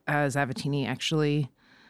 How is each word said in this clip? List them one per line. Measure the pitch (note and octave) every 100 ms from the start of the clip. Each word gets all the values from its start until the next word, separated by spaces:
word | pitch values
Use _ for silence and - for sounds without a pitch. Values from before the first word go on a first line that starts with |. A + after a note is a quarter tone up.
| -
uh, | D3 C#3+
Zavattini | C3 C3+ C3 C#3+ C#3+ A#2
actually | B2+ - D#3+ D3 D3 C#3 - _ - -